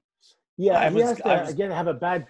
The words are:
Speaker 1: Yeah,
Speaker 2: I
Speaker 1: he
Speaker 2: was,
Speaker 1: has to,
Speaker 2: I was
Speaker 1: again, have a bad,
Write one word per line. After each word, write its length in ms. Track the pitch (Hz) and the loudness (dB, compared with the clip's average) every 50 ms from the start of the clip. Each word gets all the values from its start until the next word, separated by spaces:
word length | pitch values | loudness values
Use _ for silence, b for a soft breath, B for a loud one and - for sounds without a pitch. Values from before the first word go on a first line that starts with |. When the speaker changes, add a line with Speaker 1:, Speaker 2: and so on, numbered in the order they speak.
| _ _ _ _ _ _ _ _ _ _ _ | _ _ _ _ _ _ _ _ _ _ _
Speaker 1:
Yeah, 220 | - 185 196 180 | -2 0 2 2
Speaker 2:
I 120 | 165 156 156 | 4 2 2
Speaker 1:
he 60 | 170 | 4
Speaker 2:
was, 60 | 220 233 240 | 2 2 2
Speaker 1:
has 80 | 233 | 0
to, 100 | - - | -2 0
Speaker 2:
I 140 | 214 180 175 | 2 2 2
was 80 | 165 - | 0 -2
Speaker 1:
again, 200 | 147 156 202 196 | -4 -4 -4 -2
have 160 | 170 160 170 | -4 -2 -2
a 80 | 170 147 | -2 -4
bad, 320 | 120 175 175 180 175 131 - | -2 -2 -2 -2 -4 -4 -8